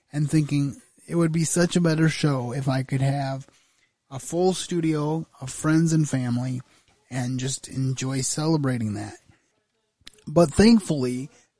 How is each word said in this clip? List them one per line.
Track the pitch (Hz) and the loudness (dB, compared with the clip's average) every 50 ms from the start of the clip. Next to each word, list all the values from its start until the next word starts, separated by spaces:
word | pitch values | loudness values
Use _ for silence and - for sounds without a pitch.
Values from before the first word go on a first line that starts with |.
| _ _ | _ _
and | - 147 151 143 | -4 -4 -2 2
thinking | 160 156 147 139 143 143 143 139 - - - _ _ _ _ - | 2 2 2 2 0 0 0 -2 -4 -8 -16 _ _ _ _ -4
it | 160 | 0
would | 170 170 160 | 0 0 2
be | 156 170 160 | 2 0 0
such | - - 175 175 175 - | 0 2 0 0 2 2
a | 180 | 2
better | 175 160 156 160 160 156 | 2 2 4 4 4 2
show | - - - 151 143 131 120 120 117 | 2 2 0 0 0 0 -2 -4 -4
if | 131 131 139 | -4 -2 0
I | 131 135 131 | 0 0 -2
could | - 143 131 | -2 -2 0
have | 135 139 139 143 135 135 135 135 139 - _ _ _ _ _ _ _ _ _ _ _ _ | 0 0 0 0 -2 -4 -6 -8 -10 -14 _ _ _ _ _ _ _ _ _ _ _ _
a | 139 123 | -14 -12
full | - - 165 170 185 185 180 | -10 -4 0 2 2 2 2
studio | - - - 180 170 160 160 156 147 147 151 156 165 160 - _ - | 0 -4 -4 -2 0 0 0 0 0 0 -2 -2 -4 -6 -8 _ -14
of | 135 131 | -12 -12
friends | - - - 156 156 160 165 160 | -10 -2 0 4 4 6 6 4
and | 160 156 151 143 | 4 2 2 2
family | - 131 127 120 120 123 127 131 127 123 - - _ _ _ _ _ _ _ _ | 0 -2 0 0 -2 -2 -2 -2 -4 -6 -8 -12 _ _ _ _ _ _ _ _
and | 123 131 127 123 131 123 | -6 -4 -4 -4 -4 -4
just | 131 135 131 - - - | -4 -4 -6 -6 -10 -10
enjoy | - 131 131 131 131 - 135 131 135 135 | -6 -4 -2 -2 -2 -2 -4 -4 -4 -2
celebrating | 127 - - 156 156 160 165 151 139 131 127 117 113 107 101 | -2 -2 -2 -2 0 2 2 2 2 0 0 0 -2 -4 -4
that. | 101 104 104 - - _ _ _ _ _ _ _ _ _ _ _ _ _ _ _ _ _ - - _ _ - | -6 -8 -10 -14 -16 _ _ _ _ _ _ _ _ _ _ _ _ _ _ _ _ _ -20 -20 _ _ -12
But | 151 170 175 139 | -6 -4 -4 -2
thankfully, | - - 202 226 233 214 - - 160 143 127 123 127 127 135 - - _ _ _ _ _ | 2 4 6 6 6 6 4 0 -2 -2 -2 -4 -4 -6 -8 -10 -14 _ _ _ _ _